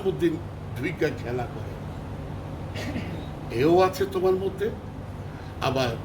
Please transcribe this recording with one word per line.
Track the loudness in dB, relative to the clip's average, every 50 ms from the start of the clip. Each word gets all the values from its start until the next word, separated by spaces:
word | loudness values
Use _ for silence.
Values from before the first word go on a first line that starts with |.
| 2
মধ্যে | 0 2 4 4 4 4 2 -2 -6 -8 -8 -8 -6 -4
ঢুইকা | -2 -2 -2 0 2 2 2 2 0
খেলা | -2 -2 -2 -2 -2 -4 -4
করে। | -6 -6 -6 -6 -6 -6 -8 -8 -8 -8 -8 -8 -6 -6 -6 -6 -6 -6 -6 -6 -6 -6 -6 -4 -4 -4 -4 -4 -4 -4 -4 -4 -6 -6 -6 -8 -8 -6 -2 2 4
এও | 6 8 8 8 8 6
আছে | 6 2 0 0 2
তোমার | 2 4 4 4 4 2
মধ্যে, | 0 0 0 -2 -2 -2 -4 -8 -8 -8 -8 -8 -8 -8 -8 -8 -8 -8 -8 -10 -10 -4 -2 0 2
আবার | 2 2 2 2 0 -2